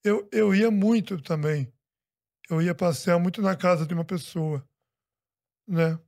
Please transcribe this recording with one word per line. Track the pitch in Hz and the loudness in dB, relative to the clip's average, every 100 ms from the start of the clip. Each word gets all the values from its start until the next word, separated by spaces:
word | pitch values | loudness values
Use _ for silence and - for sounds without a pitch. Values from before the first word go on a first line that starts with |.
eu, | 208 202 202 | 0 -2 -2
eu | 220 214 | 0 2
ia | 190 226 | 4 4
muito | 202 208 233 - 185 | 4 4 2 0 -8
também. | - 160 151 151 127 _ _ _ _ _ _ _ - | -4 -4 -2 -2 -4 _ _ _ _ _ _ _ -6
Eu | 160 | -2
ia | 175 175 | 0 0
passear | 180 156 - 175 | -2 0 0 2
muito | 175 180 | 2 0
na | 196 185 | -2 0
casa | 185 175 156 | 0 0 0
de | |
uma | 170 | -4
pessoa, | 165 185 - 170 156 147 - _ _ _ _ _ _ _ _ _ - | -4 -8 -6 -6 -4 -6 -10 _ _ _ _ _ _ _ _ _ -4
né? | 170 160 160 | 0 0 -2